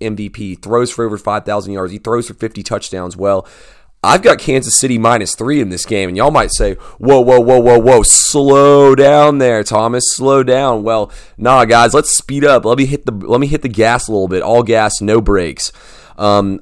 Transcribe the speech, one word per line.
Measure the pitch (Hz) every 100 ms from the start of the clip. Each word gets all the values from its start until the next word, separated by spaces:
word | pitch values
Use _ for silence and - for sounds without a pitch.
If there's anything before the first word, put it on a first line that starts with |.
M | 110 107
V | 104
P, | - 101 85
throws | 101 117 123
for | - 113
over | 104
five | - 104 101
thousand | 104 95
yards, | 98 92
he | 104
throws | 110 120 120
for |
fifty | - 113 -
touchdowns. | 95 104 - 95 90 87
Well, | 98 98 - - - _ _ _
I've | 101 170
got | 226 -
Kansas | - 135 113 -
City | 127 117
minus | 113 117 95 -
three | 117 147
in | 104
this | 90 -
game, | 104 95
and | 90
y'all | 135
might | 151 104
say, | - 123 - - -
"Whoa, | 120 135
whoa, | 123 127
whoa, | 120 127
whoa, | 120 120
whoa, | 117 131
slow | 143 - - 147 139 139 143 143 139
down | 135 139 147 147 143
there, | 127 110
Thomas, | 101 107 113 123 -
slow | - 135 135
down." | 127 127 135 113
Well, | 107 110 104 - - -
nah, | 117 131
guys, | 113 117 117
let's | 143 147 -
speed | - 139
up. | 143 127 107
Let | 127
me | 135
hit | 143 -
the, |
let | 104 - 120
me | 143
hit | 147
the | 135
gas | 110 110 123 -
a |
little | 107 92
bit. | 92
All | 95 117
gas, | 113 110 107 -
no | 104 113
brakes. | 104 101 82 - - - - - - -
Um, | 104 101 98 98